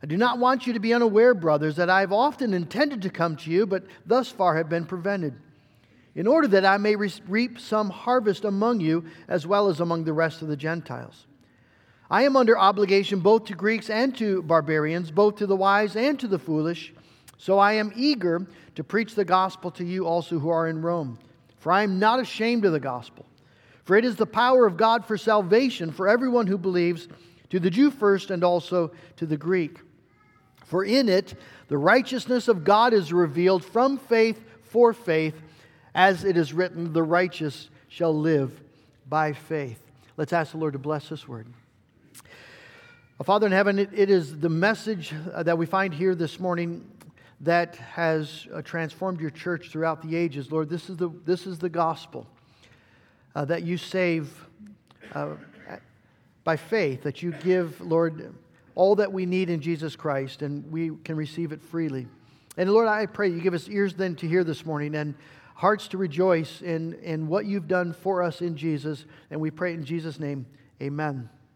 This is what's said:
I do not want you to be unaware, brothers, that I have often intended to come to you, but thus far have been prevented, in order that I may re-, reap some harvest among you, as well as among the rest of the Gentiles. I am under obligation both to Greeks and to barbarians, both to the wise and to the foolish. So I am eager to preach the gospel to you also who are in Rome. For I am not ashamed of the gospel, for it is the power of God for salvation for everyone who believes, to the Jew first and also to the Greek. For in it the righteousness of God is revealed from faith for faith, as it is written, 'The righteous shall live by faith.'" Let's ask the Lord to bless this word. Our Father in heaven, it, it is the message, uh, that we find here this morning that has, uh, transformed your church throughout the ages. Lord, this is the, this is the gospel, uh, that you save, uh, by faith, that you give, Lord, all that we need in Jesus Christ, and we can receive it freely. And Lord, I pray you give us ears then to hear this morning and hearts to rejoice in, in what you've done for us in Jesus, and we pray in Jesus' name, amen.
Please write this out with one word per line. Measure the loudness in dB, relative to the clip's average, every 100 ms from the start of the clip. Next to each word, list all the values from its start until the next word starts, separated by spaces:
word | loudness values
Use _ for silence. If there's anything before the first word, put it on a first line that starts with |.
I | -4
do | 0
not | 0 2
want | 2 2
you | 0
to | -2
be | 2
unaware, | 2 4 6 6
brothers, | 4 2 2 0
that | 0 2
I | 2
have | 4
often | 2 2 0 -2
intended | -2 -4 -2 -2 -2
to | -8
come | -2 -2 -2
to | -2
you, | 0 0
but | -2 -6 -20 0
thus | 0 0
far | 2 2 2
have | 0
been | -4
prevented, | -4 -6 -4 -2 -4 -8 _ _ _ _ _ _ _
in | -4 2
order | 4 6
that | 6
I | 6 4
may | 2
re-, | 0 -2 -6 -4
reap | -2 -2 -6
some | -4 -2 -2
harvest | -4 0 2 2 0
among | -2 0 0 2
you, | 0 0 -4 -20 -4
as | -4
well | 0 2 2
as | 0
among | -2 -2
the | -2
rest | 0 0 -2
of | -8
the | -6
Gentiles. | -4 -6 -8 -12 -14 -20 _ _ _ _ _ _ _ _ _
I | 2
am | 4 6
under | 6 6
obligation | 6 4 2 2 2 2
both | 4 4 2
to |
Greeks | -4 -2 -2 -2
and | 0 0 0
to | -2 -2
barbarians, | 2 2 2 0 0 -4 -4
both | 2 2 2
to | -2
the | 2
wise | 4 2 0 -2
and | -2 -2
to | -2
the | -4
foolish. | -2 -2 -2 -6 -12 -20 _ _ -20 _
So | 0 4
I | 6
am | 4 -2 -2
eager | 0 0 0 -2 -4 -14 -20 -14
to |
preach | -4 -2 -2 -2
the |
gospel | 2 2 2 -4 -12
to | -8
you | -6 -4 -2
also | -2 -2 -4
who | 0
are | 0 0
in | -2
Rome. | -4 -4 -6 -10 _ _ _ _
For | 0
I | 2
am | 2 2
not | 2 2
ashamed | -2 -2 0 2
of | 2
the | 2
gospel, | -2 -8 -12 -20 -20 _ _ _ _ _
for | 2 4
it |
is | 4 0
the | -2
power | 2 4 6 4
of | 4
God | 2 2
for | 0 -4
salvation | 2 2 4 2 2 -2 -8
for | -2 2
everyone | 2 2 2 2
who | 0
believes, | 0 0 0 -2 -8 -20 -20 _ _
to | 0
the | 0
Jew | 4 2
first | 4 2 2 0
and | 0
also | 2 2 0 -2 -2 -6 -20 -10
to |
the | -4 -4
Greek. | 0 -2 -2 -8 -20 _ _ _ _ _ _ _
For | -6 -4
in | 2 2 4
it | 2 0 -16 -20 -20 _
the | 0
righteousness | 4 4 2 -6 -2 -2 2
of | 2
God | 4 6 6
is | 4 2
revealed | 2 2 2 2 2
from | 0 0 2 0
faith | 0 2 2 0 -12 -20
for | _ 4 4
faith, | 4 0 0 0 -6 -18 -20 -20 _ _
as | 2 4 4
it | 0 0
is | 0
written, | -2 -4 -4 -4
'The | -2
righteous | 0 0 0 -4 -8 -8 -20 -20 _
shall | -4 -2 0
live | 2 0 0 -8 -20 _ _ _ -6
by | -2 -2
faith.'" | -6 -10 -8 -8 -14 _ _ _ -8
Let's | -2
ask | -2 -2
the | -4
Lord | -6
to | -6
bless | -6 -8 -8
this | -16 -14
word. | -16 -16 -20 _ _ _ _ _ -20 -20 -20 -20 -20 -20 -20 -20 -20 _ _
Our |
Father | 0 2 4
in |
heaven, | 4 2 2
it, | -2
it | 0 4
is | 4 2 -4
the | -2
message, | 2 0 0 -4 -8 -8 -12 -10
uh, | -4
that | 0 0
we | 0
find | -2 -2
here | -2 -2
this | 0 -4 -4
morning | -4 -4 -4 -8 -14 -20 -20 _ -20 _
that | 0 0 0 -8
has, | -16 -4 -2 0 -4 -12 -14
uh, | -14
transformed | -10 -8 -8 -6 -8 -6
your | -8
church | -8 -8 -8 -8
throughout | -4 -4 -4
the | -6 -4
ages. | -4 -6 -6
Lord, | -6 -4
this | -8 -10
is | -8
the, | -8 -6 -4
this | -4 -4
is | -8
the | -6
gospel, | -2 -2 -2 -10 -16 -18 _ _ _ _ _ _ _ _ _ _
uh, | -6
that | -4 -4
you | -4 -6
save, | -4 -2 0 -2 -6 -14 -20 _ -20 -20 _ _ -14
uh, | -10 -10 -10 -18 -20 -20 -20 _ _ _ _ _ _
by | -4 -4
faith, | -2 -2 0 -2
that | -8 -6
you | -8
give, | -6 0 0 0 -8
Lord, | -2 0 0 -4 -18 -20 _ _ _
all | 2 4 4
that | 2
we | -2 -2
need | 0 0
in | -2
Jesus | -4 -6 -6 -6
Christ, | -4 -4 -4 -8
and | -8 -8 -8
we | -8 -6 -8
can | -8
receive | -8 -8 -8 -8
it | -10
freely. | -10 -6 -4 -6 -10 -18 _ _ _ -4
And | 2
Lord, | 4 4
I | 0
pray | -4 -2 -2
you | 0
give | -2
us | -2 -6
ears | -2 -2
then | -2 -6 -4
to | -2
hear | 0
this | 0 -4
morning | -6 -6 -4
and | -6 -6 -10 -18 -20 -20 0
hearts | 2 2 -2
to | -6
rejoice | -4 0 2 2 0 -10
in, | -6 -6 -6 -10
in | -8 -6 -2
what | -4
you've | -2 -6 -2
done | -2 -2
for | -4 -4 -2
us | -2 -2
in | -8 -4
Jesus, | -4 -4 -6 -10 -12 -20 _
and | -8
we | -8
pray | -4 -6
in | -6
Jesus' | -6 -6 -8 -10
name, | -8 -8 -12 -20 _ _
amen. | -8 -4 -6 -6 -12 _ _